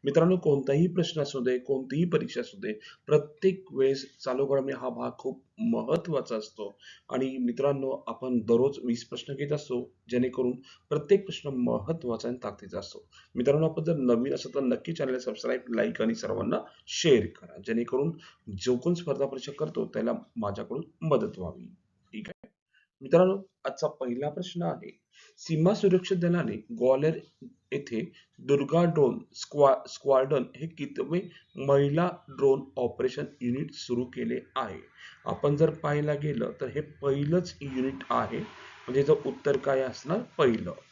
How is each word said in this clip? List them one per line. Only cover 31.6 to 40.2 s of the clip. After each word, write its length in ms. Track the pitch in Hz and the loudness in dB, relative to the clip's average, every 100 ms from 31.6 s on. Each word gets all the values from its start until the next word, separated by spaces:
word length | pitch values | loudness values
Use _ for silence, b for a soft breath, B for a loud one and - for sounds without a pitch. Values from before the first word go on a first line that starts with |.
| 139 143 143 147 175 175 - | 2 4 4 2 0 -2 -16
ड्रोन 360 | 131 135 135 - - | 2 4 4 0 -2
ऑपरेशन 480 | 120 - 127 143 123 - | -2 0 -2 -2 -8 -6
युनिट 300 | 123 127 156 | -4 -2 -4
सुरू 340 | - - 120 123 | -10 -4 -4 -2
केले 340 | 127 117 123 - 131 | -6 -4 -6 -6 -6
आहे? 240 | 117 90 - B B B - | -6 -8 -16 B B B -8
आपण 300 | - 147 143 | -2 0 4
जर 140 | 156 | 2
पाहायला 440 | 151 151 147 147 | 2 -2 0 0
गेलं 380 | 147 151 131 - - | -2 -2 -2 -4 -4
तर 60 | 131 | -6
हे 140 | 127 | -6
पहिलंच 760 | 147 - 139 139 147 175 180 - | -8 -4 0 0 2 2 0 -10
युनिट 420 | 139 131 131 135 - | -8 -2 -2 -4 -2
आहे, 280 | 120 113 120 | -2 -2 -6
म्हणजे 600 | 220 - - - - 131 | -8 -12 -20 -18 -2 0
याचं 140 | 143 147 143 | 4 4 2
उत्तर 320 | 131 143 139 | -2 0 0
काय 220 | 143 135 | 2 0
असणार? 400 | 131 - 143 190 | 0 -6 -4 -4